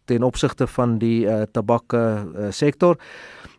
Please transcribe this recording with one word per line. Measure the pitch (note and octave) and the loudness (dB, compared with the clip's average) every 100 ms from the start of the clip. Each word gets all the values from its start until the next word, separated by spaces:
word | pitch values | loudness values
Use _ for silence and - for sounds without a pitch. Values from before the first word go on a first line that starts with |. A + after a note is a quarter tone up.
ten | - A#2+ | -2 0
opsigte | B2+ - C#3 - B2 | 2 0 -2 0 -2
van | - A#2+ A2+ | 0 0 2
die, | A2+ A#2 | 0 2
uh, | G#2+ G#2+ G#2+ | 0 0 -2
tabak, | A#2+ G#2 A#2 - | -4 0 0 0
uh, | A#2+ A2+ G#2+ G2+ - G#2 | 0 0 -2 -6 -8 -8
sektor, | F#2+ D3 - F3 E3 - - - - - | -2 -2 2 2 2 -4 -20 -20 -20 -20